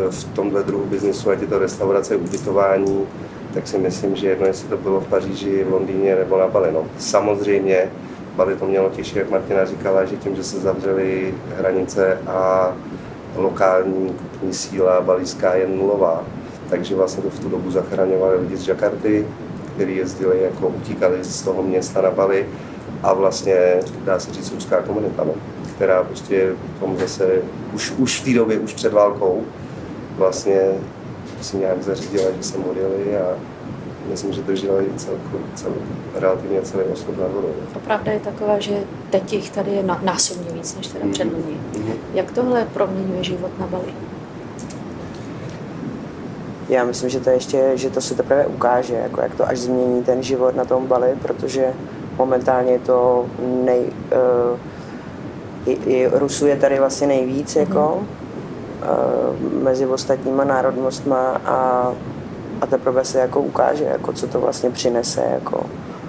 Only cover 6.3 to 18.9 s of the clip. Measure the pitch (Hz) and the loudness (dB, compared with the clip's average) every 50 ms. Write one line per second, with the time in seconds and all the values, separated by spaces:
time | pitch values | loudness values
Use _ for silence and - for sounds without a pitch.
6.3 | 95 95 92 92 78 101 92 82 78 80 78 - - - - - - 101 104 107 | 4 4 4 4 4 4 4 4 2 0 -2 -4 -8 -8 -4 2 2 2 4 4
7.3 | 104 98 101 104 101 98 95 95 95 92 92 92 - - - - - - - - | 2 2 2 2 2 4 4 4 4 4 4 2 -2 -10 -12 -14 -14 -14 -14 -8
8.3 | - - 92 95 95 80 98 95 95 98 95 95 95 - 95 - - 104 92 85 | 0 0 2 2 2 0 0 2 2 4 2 2 0 -2 -8 -4 -2 -2 -2 0
9.3 | 92 95 92 - 101 95 95 92 95 - - 98 95 95 95 92 101 95 - 101 | 0 -2 0 2 2 2 2 0 -2 -2 -2 2 2 4 2 2 -2 -4 -4 -4
10.3 | 95 95 92 - 101 95 92 95 92 92 92 98 95 95 95 95 95 92 95 95 | -4 -4 -4 -6 -6 -2 0 0 0 0 0 0 0 2 0 0 0 0 -2 -4
11.3 | 90 - - - 87 92 95 92 92 92 90 87 - 104 95 95 95 - - 87 | -4 -6 -8 -10 -6 0 0 2 2 2 0 0 2 2 4 4 4 0 -2 -2
12.3 | 92 95 95 95 95 95 92 92 90 - - - - - - - - - - - | 0 2 2 4 4 4 4 2 0 -4 -10 -12 -12 -12 -12 -12 -14 -14 -14 -8
13.3 | - 87 92 95 92 - 98 95 92 92 92 95 92 95 95 92 87 87 - - | -4 0 0 0 2 4 4 6 6 6 4 2 0 0 -2 -2 -4 -6 -8 -12
14.3 | - - 98 95 92 - - - 98 95 92 92 92 92 90 92 92 92 90 87 | -8 -6 -4 -4 -2 -4 -6 -4 0 2 4 6 6 4 4 4 2 2 2 -4
15.3 | - - 98 92 90 95 92 92 95 95 98 101 104 98 92 85 80 85 87 - | -4 0 2 2 4 4 2 2 2 2 2 2 4 4 4 2 2 0 -4 -8
16.3 | - - - - - - - - 92 87 87 - 98 92 95 90 - 95 92 95 | -10 -12 -12 -12 -14 -12 -4 -4 -2 -2 -2 -2 2 2 2 2 0 -4 -4 -4
17.3 | - - - - 92 90 87 92 90 95 90 - 101 95 92 95 92 92 95 95 | -6 -6 -4 -4 -4 -2 -2 0 0 -2 0 0 0 2 2 2 4 4 4 4
18.3 | 92 90 90 90 95 92 - 98 92 - 104 101 | 4 2 0 -2 -4 -4 -2 -2 0 2 2 0